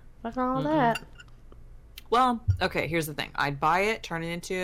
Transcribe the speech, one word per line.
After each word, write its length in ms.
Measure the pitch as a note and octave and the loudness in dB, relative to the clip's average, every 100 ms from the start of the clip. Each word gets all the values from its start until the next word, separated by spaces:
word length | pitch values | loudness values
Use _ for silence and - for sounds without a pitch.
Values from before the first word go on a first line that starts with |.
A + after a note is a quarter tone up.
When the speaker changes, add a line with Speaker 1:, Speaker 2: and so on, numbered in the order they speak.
| - - | -20 -12
Speaker 1:
Fuck 120 | A3+ A#3+ | -8 -4
all 260 | B3+ C4 | -2 0
Speaker 2:
Mm-mm. 20 | |
Speaker 1:
that. 360 | C#4 D#4 A#3+ A3 - - - - - - - - - - - | 2 4 4 2 -4 -20 -20 -20 -20 -20 -20 -20 -20 -18 0
Speaker 2:
Well, 300 | A3+ B3+ A#3 - - | 4 4 2 0 0
okay, 280 | F#3 F3+ A#2+ | 0 0 0
here's 180 | E3 D#3 | 0 -2
the 80 | |
thing. 160 | D3+ - - | -4 -6 -2
I'd 240 | C#3 C#3+ | -2 0
buy 220 | D#3 F3 | 2 4
it, 200 | G3+ A3+ | 2 0
turn 220 | - E3 | -4 -6
it 60 | E3 | -4
into 240 | E3+ - F#3 | -6 -4 -4